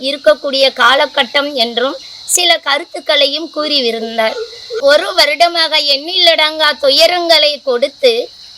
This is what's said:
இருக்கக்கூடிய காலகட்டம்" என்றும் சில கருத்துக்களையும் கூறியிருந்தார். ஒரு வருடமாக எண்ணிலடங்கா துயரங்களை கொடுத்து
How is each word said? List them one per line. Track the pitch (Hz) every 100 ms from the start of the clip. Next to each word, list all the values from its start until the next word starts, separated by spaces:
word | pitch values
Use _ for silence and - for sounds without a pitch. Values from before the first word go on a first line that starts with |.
இருக்கக்கூடிய | 262 285 311 285 285 269 269
காலகட்டம்" | 254 240 277 294 277 254 285 285
என்றும் | 285 233 233 254 330 - -
சில | - - 349 330
கருத்துக்களையும் | 294 285 339 - - 294 285 285 320
கூறியிருந்தார். | - 302 294 240 226 220 226 220 480 466 - - 453
ஒரு | 277 302 381
வருடமாக | 381 294 294 339 339 320 302
எண்ணிலடங்கா | 294 277 302 370 339 320 311 311 302 294
துயரங்களை | 277 277 330 349 339 320 302 294
கொடுத்து | - 240 269 - 262 233 349 - -